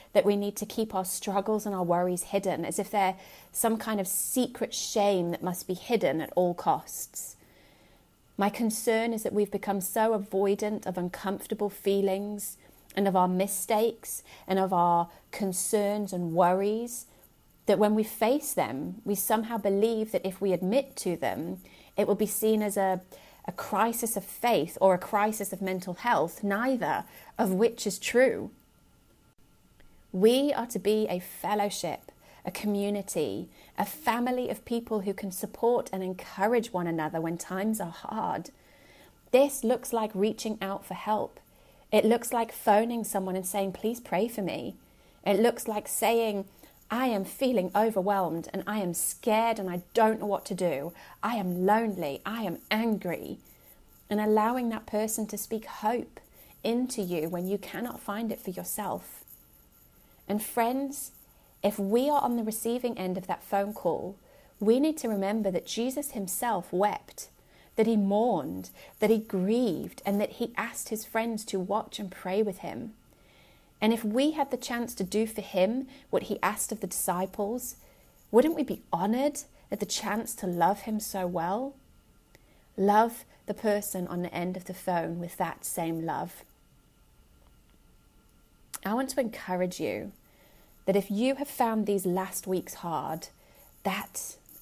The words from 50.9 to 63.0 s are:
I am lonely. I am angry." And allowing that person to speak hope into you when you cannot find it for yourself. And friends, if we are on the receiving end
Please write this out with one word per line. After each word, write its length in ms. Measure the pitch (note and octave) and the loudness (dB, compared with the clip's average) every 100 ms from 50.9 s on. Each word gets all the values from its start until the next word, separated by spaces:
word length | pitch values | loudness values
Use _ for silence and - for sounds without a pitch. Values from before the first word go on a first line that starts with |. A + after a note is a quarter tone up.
| - - - | -10 -18 -8
I 120 | - A#3 | -4 -2
am 300 | F#3 F3+ F#3 | -2 2 4
lonely. 560 | G#3+ A3+ F#3 D3+ C#3 G3 | 4 2 -2 -4 -6 -6
I 180 | A3+ | -4
am 160 | G3+ E3 - | -4 -6 -4
angry." 720 | A3 A3+ G#3 F3 D#3+ - - - - - - _ - - | -2 0 0 -2 -6 -8 -12 -18 -20 -20 -20 _ -20 -6
And 100 | G#3 | -2
allowing 500 | G#3+ G#3+ A3 B3+ A#3+ | 2 4 2 0 -2
that 160 | A3 - | -4 -4
person 400 | G#3+ A3 A3 G#3+ | -2 -2 -2 -4
to 100 | G#3 | -6
speak 280 | - A3 - | -6 -6 -8
hope 540 | - G#3+ A#3+ - - - - - - | -4 -2 -2 -4 -14 -20 -20 -20 -6
into 380 | G#3 A#3+ B3+ - | -2 0 0 -2
you 280 | F#3 F3 D#3+ | -2 -2 -2
when 180 | F3 F#3 | -2 -2
you 100 | G3+ | -4
cannot 440 | - - A#3+ - | -4 -8 -8 -8
find 300 | - G3+ A3+ | -8 -6 -4
it 100 | A3 | -6
for 80 | - | -8
yourself. 760 | F#3 F3 - G3 F#3 - - - - _ - _ _ _ _ _ _ - | -8 -8 -6 -4 -6 -8 -18 -20 -20 _ -20 _ _ _ _ _ _ -6
And 160 | G#3 | -4
friends, 680 | G#3+ - A3+ C4+ C#4 C#4 - - - _ _ _ | -2 0 0 0 -4 -8 -12 -16 -20 _ _ _
if 160 | G3+ G#3 | -2 0
we 300 | G3 A#3 C#4 | 2 4 4
are 120 | D4 | 4
on 140 | - A#3+ | 2 0
the 80 | |
receiving 540 | A3 A3 A#3 B3 B3 | -2 -2 -2 -2 -2
end 200 | - | -4